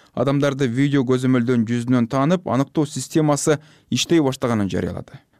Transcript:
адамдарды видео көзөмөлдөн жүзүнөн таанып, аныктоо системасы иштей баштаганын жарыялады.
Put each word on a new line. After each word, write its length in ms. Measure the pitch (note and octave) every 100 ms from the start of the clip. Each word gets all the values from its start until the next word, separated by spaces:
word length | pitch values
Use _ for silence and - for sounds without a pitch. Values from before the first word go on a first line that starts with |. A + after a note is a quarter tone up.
| _
адамдарды 540 | - C3 C#3+ C#3+ C3+ C#3
видео 400 | A#2+ C#3+ C#3 B2
көзөмөлдөн 580 | B2+ B2+ B2+ A#2+ B2
жүзүнөн 460 | A2+ A#2+ A#2+ B2+ A2+
таанып, 400 | C3+ C#3 F3+ -
аныктоо 340 | A#2+ C3+ -
системасы 760 | D3 - - D#3+ D#3 C#3+ - D3 - _ -
иштей 320 | B2 - E3+
баштаганын 480 | C#3 C3 B2+ A2+ G2
жарыялады. 540 | F#2 F2+ F2+ - - _